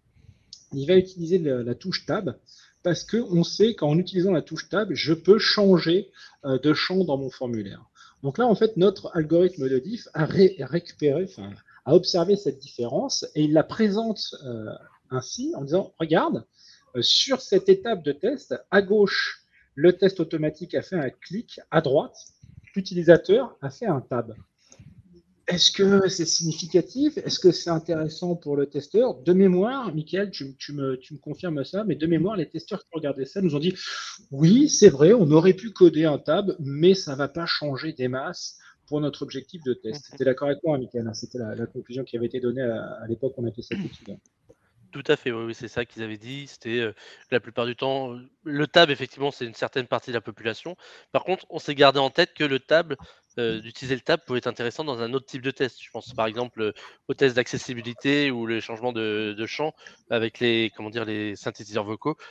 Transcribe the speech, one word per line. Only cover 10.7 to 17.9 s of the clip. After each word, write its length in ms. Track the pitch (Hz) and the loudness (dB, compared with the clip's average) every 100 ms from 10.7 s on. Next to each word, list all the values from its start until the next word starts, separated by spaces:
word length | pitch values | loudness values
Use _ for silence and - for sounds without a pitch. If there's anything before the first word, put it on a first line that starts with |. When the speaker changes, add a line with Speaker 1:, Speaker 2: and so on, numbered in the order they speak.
| 170 - - 147 143 | -6 -6 -2 0 0
Speaker 1:
enfin, 260 | 190 - 98 98 _ _ | -4 -10 -16 -18 _ _
a 100 | 123 | 4
observé 400 | 175 - 175 170 | 4 4 0 2
cette 240 | 196 143 135 | 0 -2 -6
différence 640 | - - 117 151 180 - - 156 | -10 -6 -4 -2 -4 -6 -6 -2
et 80 | |
il 80 | 151 | 2
la 100 | 156 | 2
présente, 720 | - - 214 202 226 208 - - | 2 0 0 0 -4 -6 -10 -12
euh, 220 | 135 113 107 - - _ - | -12 -10 -10 -14 -20 _ -8
ainsi 420 | 127 - - 294 | -8 -8 -8 -8
en 80 | 339 | -8
disant, « 320 | 139 180 - - | -2 -2 -2 -6
Regarde, 440 | 160 175 320 165 - _ - - _ 123 | 0 2 2 -4 -8 _ -20 -20 _ -4
euh, 60 | |
sur 380 | 113 - 269 254 | 0 2 0 -2
cette 280 | - 190 - | 0 2 4
étape 340 | 190 - | 4 2